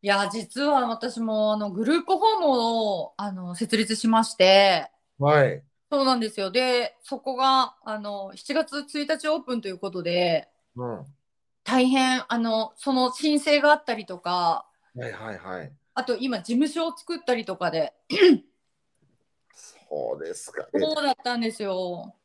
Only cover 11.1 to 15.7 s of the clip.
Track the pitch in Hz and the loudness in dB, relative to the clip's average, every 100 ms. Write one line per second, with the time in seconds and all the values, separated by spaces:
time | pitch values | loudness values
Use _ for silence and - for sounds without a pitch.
11.1 | - _ _ _ _ - 254 254 269 262 | -20 _ _ _ _ -2 2 4 4 2
12.1 | 254 - 233 226 220 220 _ - 262 254 | 0 -2 -2 0 0 -2 _ -2 0 0
13.1 | 254 311 294 294 294 294 294 294 226 202 | 0 0 0 4 4 6 4 2 -6 -6
14.1 | 180 175 180 170 151 - _ _ 127 117 | -10 -4 0 2 0 -4 _ _ -12 -10
15.1 | 98 110 95 - - 160 | -10 -10 -12 -10 -12 -12